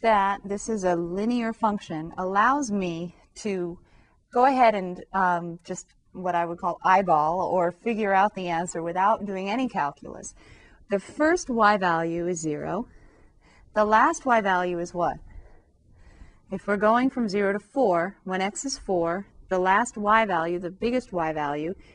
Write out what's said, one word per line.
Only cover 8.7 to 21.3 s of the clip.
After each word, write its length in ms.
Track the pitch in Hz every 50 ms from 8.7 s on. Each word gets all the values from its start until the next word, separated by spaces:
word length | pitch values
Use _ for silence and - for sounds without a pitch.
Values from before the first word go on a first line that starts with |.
| - 170
without 440 | 165 170 170 180 185 202 220 - 208
doing 240 | 196 190 190 190 196
any 180 | 208 254 262 233
calculus. 680 | - 196 143 143 - - - - - - - - - - - - - - - - - _ - -
The 100 | 208 196
first 500 | - - - - 302 311 339 359 - -
y 260 | 247 226 214 208 208 208
value 500 | 185 180 165 165 165 165 165 170 170 175
is 120 | 185 165
zero. 480 | 160 156 147 147 147 160 165 190 247 - - - - - _ _ - - _ _ _ _ _ _ - - -
The 80 | 214 214
last 420 | 208 214 220 247 311 339 - -
y 140 | 269 240 226
value 400 | 202 196 185 180 180 180 180 170
is 140 | 175 175 -
what? 240 | 175 175 151 135 156 - - - - - - - - _ _ _ _ _ _ - - - - - - - - - _ _ -
If 160 | 190 190 -
we're 120 | - 202 202
going 320 | 208 214 226 240 247 269
from 180 | - 254 240 208
zero 260 | 180 208 202 196 196
to 60 | 208
four, 580 | - _ - 277 262 208 175 170 165 190 196 _ -
when 180 | 190 185 185
x 220 | 190 202 208 - -
is 140 | 277 262 -
four, 500 | - - 196 175 165 165 170 190 202 - _ - - -
the 100 | 190 185
last 380 | 180 185 190 208 240 240 - 220
y 280 | 208 208 214 226 226
value, 340 | 202 185 165 160 170 175 175
the 100 | 196 170
biggest 420 | 185 185 - 233 240 254 240 -
y 220 | 196 175 165 160